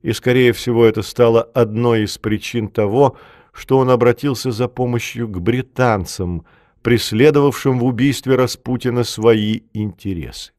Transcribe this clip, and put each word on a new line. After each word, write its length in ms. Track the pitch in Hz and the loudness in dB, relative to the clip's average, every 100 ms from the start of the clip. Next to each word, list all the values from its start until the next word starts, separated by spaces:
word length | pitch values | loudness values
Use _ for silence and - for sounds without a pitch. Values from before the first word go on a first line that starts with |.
И, 100 | - | -6
скорее 400 | 113 - 123 123 | -4 0 4 4
всего, 320 | 110 - 117 117 | 2 -2 4 4
это 160 | 110 | 4
стало 400 | 107 - 117 113 | -6 2 4 4
одной 600 | - - 113 107 120 113 | 0 -2 -2 0 0 0
из 160 | 104 - | -2 -4
причин 480 | 110 104 - 120 107 | -4 -4 -4 -6 -6
того, 500 | - 104 113 139 - - _ _ | -4 -2 2 2 0 -20 _ _
что 280 | - - 131 | -20 0 0
он 100 | 127 | 4
обратился 640 | 123 123 117 143 123 135 | 4 4 2 -2 -4 -6
за 160 | 110 123 | -4 -6
помощью 600 | - 127 120 - 120 117 | -4 -4 -4 -6 -8 -8
к 140 | 95 | -4
британцам, 1040 | 87 123 127 - 127 107 87 - 90 85 - _ _ _ | -2 -2 -4 -2 0 0 -4 -6 -6 -6 -10 _ _ _
преследовавшим 960 | - 117 - 107 147 147 143 - 143 131 | 0 0 0 2 4 4 0 0 -2 0
в 60 | 123 | -2
убийстве 500 | 113 135 - 127 127 | 0 0 -2 0 0
Распутина 680 | 127 - - 123 131 120 | 0 -4 -6 -4 -2 -2
свои 580 | 117 - 110 110 107 110 _ | -4 0 2 4 2 -4 _
интересы. 760 | - 107 87 98 90 73 - - | -8 -8 -6 -8 -8 -10 -14 -20